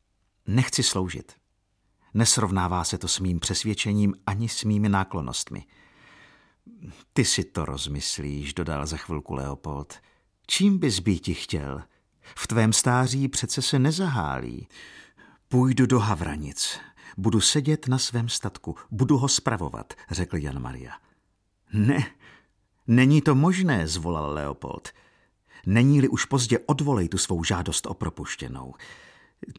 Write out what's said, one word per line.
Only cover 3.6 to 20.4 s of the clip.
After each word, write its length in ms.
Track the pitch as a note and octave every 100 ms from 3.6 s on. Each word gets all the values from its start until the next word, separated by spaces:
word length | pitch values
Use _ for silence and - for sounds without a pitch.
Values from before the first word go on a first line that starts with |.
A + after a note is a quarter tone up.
| A2 G2+ G#2+ G#2 G2+ - -
ani 220 | G2 A#2
s 160 | -
mými 240 | G#2+ G#2 G#2
náklonnostmi.“ 800 | G2 F#2+ F#2 B1+ A#1+ - - - _ _ _ - - - _ _ _ - - - - -
„Ty 120 | -
si 200 | A2+ -
to 200 | F#2 -
rozmyslíš,“ 920 | D2+ C#2 C#2+ C#2+ - - C#2+ C#2+ C#2+
dodal 320 | D2 E2 D2 D2+
za 100 | D#2
chvilku 380 | - D#2 -
Leopold. 600 | C2+ C#2 C#2+ D#2+ C#2+ D2 - _ _ _ _ -
„Čím 320 | - G3 F#3+
bys 200 | C#3+ F#2+
býti 360 | F2+ F2 -
chtěl? 480 | E2 - D#2+ C#2 C2+ - _ _ _ -
V 120 | - -
tvém 260 | A2+ A2
stáří 560 | A2+ B2+ B2 B2+ C3+ C3+
přece 340 | - A#2 -
se 160 | B2 C#3
nezahálí.“ 920 | C3+ D#3+ F#3+ B2+ D2+ C2 B1 A#1+ - - - - - _ - _ _
„Půjdu 380 | B2+ C3 B2+ B2
do 120 | B2+
Havranic. 800 | G#2+ E2+ - D2+ D2 - - - - _ - -
Budu 240 | F#2+ G#2
sedět 480 | - D3+ C#3 D3+ B2
na 100 | B2+
svém 300 | - A#2+ A#2
statku. 480 | - G2 - - - -
Budu 280 | G#2 C3 C#3
ho 100 | C3+
spravovat,“ 640 | - - G#2+ D2+ A1 - - -
řekl 260 | D#2 F2
Jan 260 | E2+